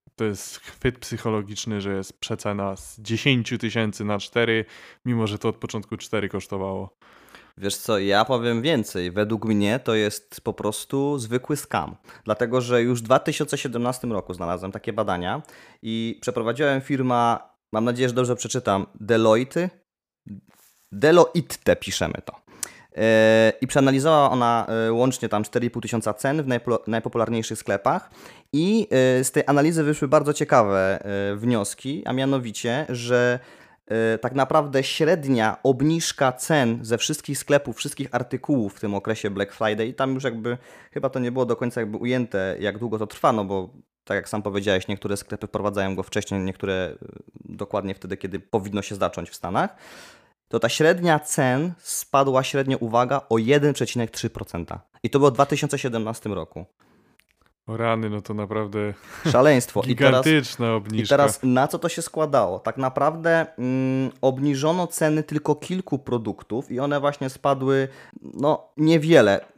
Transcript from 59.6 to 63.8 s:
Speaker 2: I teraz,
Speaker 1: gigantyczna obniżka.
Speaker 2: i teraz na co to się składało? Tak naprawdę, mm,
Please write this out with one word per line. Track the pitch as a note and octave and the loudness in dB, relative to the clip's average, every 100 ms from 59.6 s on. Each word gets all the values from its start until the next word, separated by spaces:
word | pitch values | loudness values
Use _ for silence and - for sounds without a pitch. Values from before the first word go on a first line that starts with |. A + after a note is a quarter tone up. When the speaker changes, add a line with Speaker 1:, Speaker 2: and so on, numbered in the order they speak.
| - G#2 B2+ | 2 -2 -2
Speaker 2:
I | B2 | 4
teraz, | C#3 B2+ C#3+ | 6 6 6
Speaker 1:
gigantyczna | D#3 B2 - A#2 A2+ | 4 2 -4 -2 -2
obniżka. | G#2 A2 | -2 -4
Speaker 2:
i | G#2+ | 2
teraz | C#3 C3+ - | 4 4 2
na | C3 B2+ D3 | 2 2 2
co | E3+ | 0
to | E3+ | -4
się | E3+ | -6
składało? | D#3+ D#3+ D3+ C#3 F#2 G2 | -6 -4 2 2 2 0
Tak | A2+ B2+ | -6 -4
naprawdę, | C3 C3+ C#3+ E3 E3 E3 D#3 - | -4 0 0 0 0 0 0 -4
mm, | B2+ C3 | -2 0